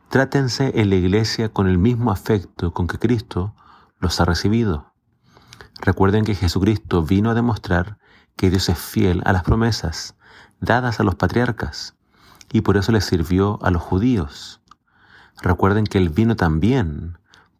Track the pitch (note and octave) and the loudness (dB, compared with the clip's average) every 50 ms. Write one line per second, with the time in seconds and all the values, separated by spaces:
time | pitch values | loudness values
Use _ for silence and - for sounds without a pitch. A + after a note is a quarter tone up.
0 | _ - - B2+ C3+ C3 - C#3 C3+ B2+ A2+ - C3+ C3+ - A#2 G#2+ G2 F#2+ F#2 | _ -2 0 0 2 2 0 -2 -2 -2 -2 -2 -2 0 0 2 2 2 2 2
1 | F2+ F#2+ F#2 G#2+ A2+ A2 - - A2+ G#2+ - - G2 F#2 F#2 F2 F2+ A#2+ B2 A#2 | 2 2 2 2 0 0 -2 -4 -4 -4 0 0 2 2 4 4 4 2 2 2
2 | A#2+ A2+ G2 F#2 - - A2+ G2+ F2 - _ - - E2+ - - F2+ E2+ - - | 0 -2 -2 -2 -2 0 0 0 -2 -4 _ -6 -6 -4 -2 -4 -4 -4 -4 -2
3 | - A2 B2 A2 - - - F2+ F2+ G#2 - _ _ - - - _ _ _ - | 0 0 0 0 -2 -4 -6 -6 -6 -6 -8 _ _ -20 -20 -20 _ _ _ -6
4 | - F2 - - E2+ F2 E2 D#2 - G2+ A2 A#2 A#2 G#2 D#2+ C#2+ - _ _ _ | -4 -2 0 0 0 2 0 0 0 0 0 2 0 0 -2 -4 -6 _ _ _
5 | _ _ _ _ _ _ _ - _ - - - - - - - - G2 F#2 - | _ _ _ _ _ _ _ -20 _ -20 -20 -20 -20 -20 -14 -6 -2 0 2 2
6 | F#2+ G2 G2 G#2+ G#2 G#2+ G2+ F2 F#2+ F2 - F#2 F#2 G#2+ A2 G#2 - - - F2 | 2 2 2 2 0 0 -2 -2 -2 -2 0 0 2 2 0 0 -2 -2 -2 0
7 | D#2+ D2 F#2+ G2 G#2 A#2 A2+ A#2 A#2 A#2+ A2 - - - F#2 E2+ F2+ G#2+ G#2+ - | 0 2 2 2 2 2 0 0 0 -2 -2 -4 -4 -2 -2 -2 -2 -4 -8 -18
8 | _ _ _ _ _ _ _ - - F#2 E2+ G2 - - E2+ - - - - A2 | _ _ _ _ _ _ _ -2 0 0 0 0 0 -2 -4 -4 -4 -6 -2 0
9 | G#2+ F#2 F2 F2+ - - - F#2 F2 - A2+ A2+ A#2 A#2 A2+ - - E2 E2 - | 0 2 0 0 0 0 0 0 2 0 0 2 2 0 -2 -4 -6 -8 -8 -8
10 | - - - _ _ - - - - _ _ - - - A2 B2 B2+ B2 A2+ - | -12 -14 -16 _ _ -20 -20 -20 -20 _ _ -6 -2 0 0 2 0 -2 -2 0
11 | G#2+ G2+ F2+ - - - - A#2 B2 - G2+ - D2+ D2 - - - - - _ | 0 0 0 0 0 0 0 0 0 0 -2 -4 -6 -8 -8 -10 -14 -16 -18 _
12 | _ _ _ _ _ - - - - - - A2 - - F#2+ G2+ F#2+ - A2+ G#2 | _ _ _ _ _ -20 -20 -20 -8 -4 -2 0 2 2 2 2 2 2 0 0
13 | F2 - F#2+ E2+ D#2+ E2 F2+ F#2 G2 G2+ G#2 - F2 F#2 F2 E2 - - - F#2 | 0 0 -2 -2 0 0 2 2 2 2 0 -2 -2 0 0 0 -2 -2 0 0
14 | - - B2+ G2+ D2+ C#2+ - - - - - _ _ _ - _ _ _ _ _ | 2 2 0 0 -2 -6 -10 -16 -20 -20 -20 _ _ _ -20 _ _ _ _ _
15 | _ _ - - - _ _ - - G2+ D#2 - G2+ F#2+ G2+ A2 G#2+ G2 - G2 | _ _ -20 -20 -20 _ _ -4 0 0 0 2 2 2 2 2 0 0 2 2
16 | F#2 E2+ D2+ G#2+ A2 A#2 A#2 A#2 F#2 D#2+ D#2 D#2+ E2 A2 C3 C3+ F#2+ D#2+ D2 D2+ | 0 2 2 2 2 2 2 2 2 0 2 2 2 2 2 2 0 -2 -4 -8
17 | E2 E2+ F2 - _ _ _ - _ _ _ _ | -10 -12 -12 -16 _ _ _ -20 _ _ _ _